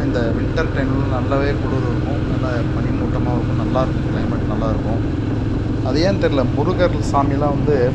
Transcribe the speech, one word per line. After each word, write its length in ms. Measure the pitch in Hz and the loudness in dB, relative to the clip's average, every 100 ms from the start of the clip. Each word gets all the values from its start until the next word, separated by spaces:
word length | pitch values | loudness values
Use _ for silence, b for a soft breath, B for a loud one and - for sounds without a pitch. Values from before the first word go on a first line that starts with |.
| 131 | 0
இந்த 140 | 123 117 - | 0 0 0
வின்டர் 340 | 139 165 156 147 | 0 0 -2 0
டைம்ல 280 | 131 135 131 127 | 0 0 0 0
நல்லாவே 340 | 127 139 139 135 | 0 0 0 0
குளிர் 240 | - 131 123 | -2 -2 0
இருக்கும், 320 | 120 123 135 127 | 0 -2 -2 0
நல்லா 200 | - 127 120 123 - | 0 0 -2 -2 -2
பனிமூட்டமா 580 | - - 117 123 120 120 | -2 -2 -2 0 0 0
இருக்கும், 240 | 123 127 | 0 0
நல்லா 180 | - 127 131 | 0 0 0
இருக்கும், 220 | 127 127 | 0 0
கிளைமேட் 400 | - 120 120 - | 0 0 0 0
நல்லா 160 | 110 110 | 0 0
இருக்கும். 300 | 104 110 104 - - - - - - - - - | 0 0 0 0 0 -2 0 0 0 -2 -2 0
அது 180 | 139 180 | 2 2
ஏன்னு 180 | 190 | 2
தெரியல, 220 | 165 139 127 135 | 2 2 0 0
முருகர் 420 | 156 175 175 156 - | 0 2 2 0 0
சாமிலாம் 440 | 143 139 135 147 139 | 0 2 2 0 0
வந்து 180 | 139 139 123 | 2 2 2